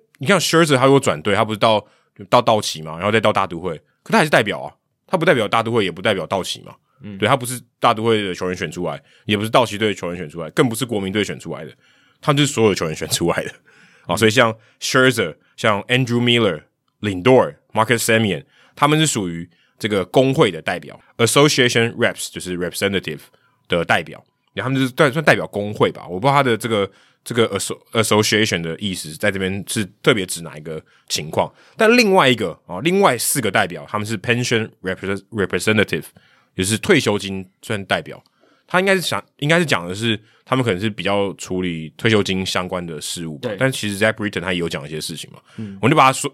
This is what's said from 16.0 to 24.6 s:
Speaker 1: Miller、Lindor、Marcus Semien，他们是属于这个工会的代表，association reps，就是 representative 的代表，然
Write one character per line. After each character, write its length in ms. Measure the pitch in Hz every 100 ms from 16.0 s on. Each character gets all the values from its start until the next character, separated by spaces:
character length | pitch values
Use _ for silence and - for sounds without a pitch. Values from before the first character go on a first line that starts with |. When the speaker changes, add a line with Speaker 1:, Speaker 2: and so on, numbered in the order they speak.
| 120 120
Speaker 1:
Miller、 440 | 120 120 107 76 - _ _ _
Lindor、 540 | 104 92 107 127 80 73 _
Marcus 240 | 107 110 117
Semien， 460 | - 113 110 78 - _ _
他 140 | - 143
们 100 | 151
是 80 | 156
属 220 | 117 90
于 220 | 82 87 _ _ _
这 100 | 110
个 160 | 101 90
工 260 | 139 131
会 180 | 135 117
的 100 | 80
代 160 | 92 90
表， 200 | 73 - _ -
association 760 | 117 143 147 143 123 120 117 -
reps， 340 | 110 87 -
就 80 | 87
是 160 | 90 87
representative 640 | 87 - 101 98 80 71 - _ _ _ _
的 160 | 87
代 180 | 82 107
表， 200 | 80 - _ _ _
然 120 | -